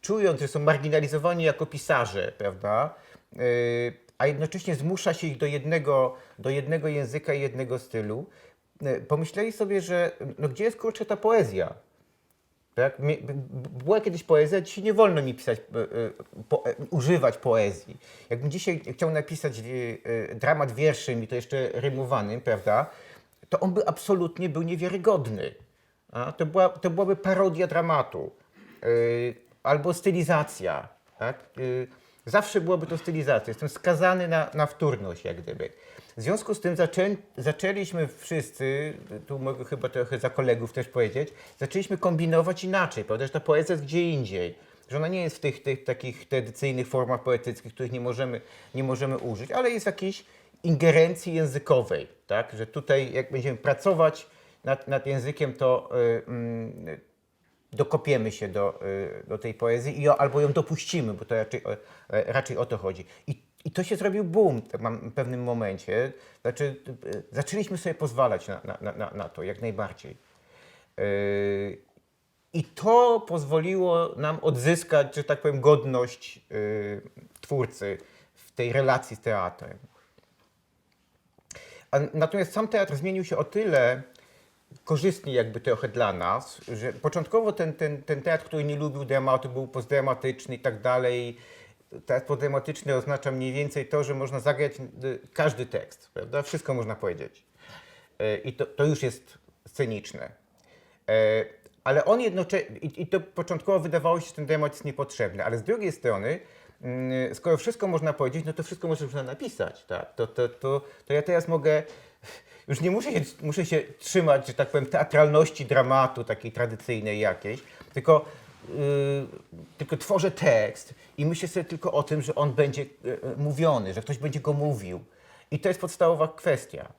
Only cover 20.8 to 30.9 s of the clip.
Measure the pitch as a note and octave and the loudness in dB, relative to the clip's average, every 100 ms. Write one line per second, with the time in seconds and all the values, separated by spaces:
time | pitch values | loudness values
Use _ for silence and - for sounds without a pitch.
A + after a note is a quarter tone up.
20.8 | D3+ A#2 - A#2 A2 B2 A#2+ C3+ C3 - | 2 2 -2 -4 -4 -6 -4 -4 -2 -2
21.8 | C3+ C3 B2+ B2+ G#2 A#2 B2+ G#2+ G2+ G#2+ | -2 -2 0 0 0 -4 0 0 4 2
22.8 | D#3 - - - _ _ - - F#3+ F#3 | 2 -6 -20 -20 _ _ -2 0 2 2
23.8 | G#3 D#3 - G3 E3+ E3+ F3+ D3+ E3 F3 | 0 -2 0 2 2 -2 -4 -2 -2 -2
24.8 | F3+ F#3 F3 F#3+ A#2 G#2 - - - _ | -2 2 4 4 2 -4 -6 -10 -20 _
25.8 | _ _ _ - B2 - D#3 F3 F#3 F3+ | _ _ _ -8 -6 -4 0 6 6 4
26.8 | F3+ E3 F#3+ G3 F#3+ F#3 F#3+ D#3+ F3+ D#3+ | -2 0 2 2 2 4 4 4 2 2
27.8 | E3 D3+ - E2+ C2+ - _ _ - - | 2 2 2 -4 -10 -12 _ _ -20 -6
28.8 | A#2 A#2 A#2 A#2+ A#2+ A#2 _ _ - D3 | 2 4 4 2 -2 -6 _ _ 0 2
29.8 | D3+ E3+ G3 F3+ D#3 D#3+ D3+ - F#2 D2 | 2 0 2 2 2 2 2 -4 -4 -4
30.8 | - | -8